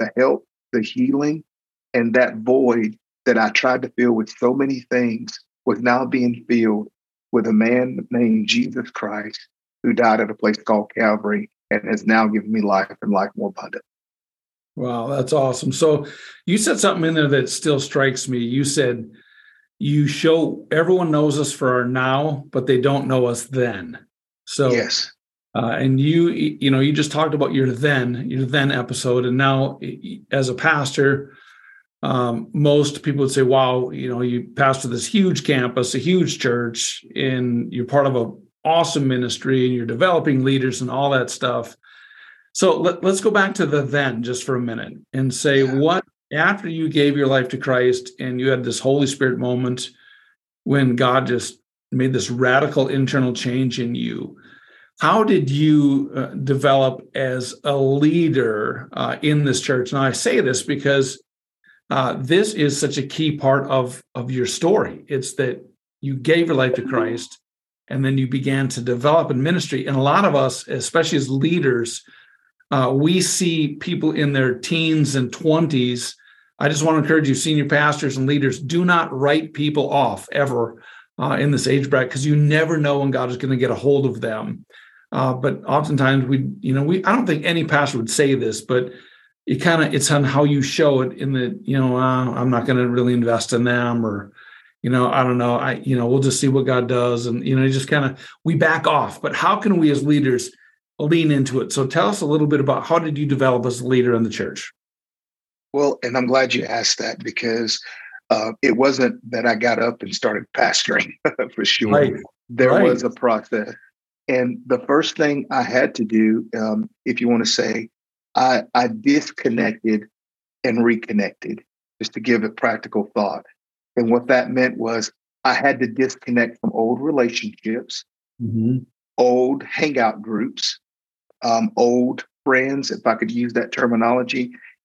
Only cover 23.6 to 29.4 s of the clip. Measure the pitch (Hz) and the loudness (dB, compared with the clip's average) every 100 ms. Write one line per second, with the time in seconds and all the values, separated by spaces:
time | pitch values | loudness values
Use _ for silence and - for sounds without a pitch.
23.6 | 120 95 82 - - _ _ _ - - | -2 -4 -12 -16 -20 _ _ _ -10 -2
24.6 | 135 120 107 - - - _ _ _ 107 | 2 2 0 -4 -6 -12 _ _ _ -4
25.6 | 117 - 131 131 147 170 170 160 151 151 | -4 0 2 2 4 4 2 2 -4 -2
26.6 | 135 135 143 147 147 151 156 143 139 135 | 0 2 2 0 -2 0 -2 0 0 0
27.6 | 131 120 147 135 123 123 - 131 127 143 | 0 0 0 0 -2 -4 -4 -4 -2 0
28.6 | 139 131 120 123 127 123 123 127 | 0 0 -4 -4 0 0 2 2